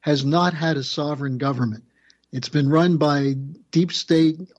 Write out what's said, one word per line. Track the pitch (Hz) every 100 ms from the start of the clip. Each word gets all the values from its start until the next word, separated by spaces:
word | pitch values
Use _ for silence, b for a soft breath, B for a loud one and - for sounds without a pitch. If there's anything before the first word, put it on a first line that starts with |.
has | - 147
not | 135 160 180
had | 165 160 147
a |
sovereign | 131 - 147 147 139 127
government. | 139 123 120 107 - b b b b
It's | 131 -
been | 151 139
run | 156 175 165
by | 151 143 139 135 139 165 _
deep | 165 175
state | - - 160 160 160 185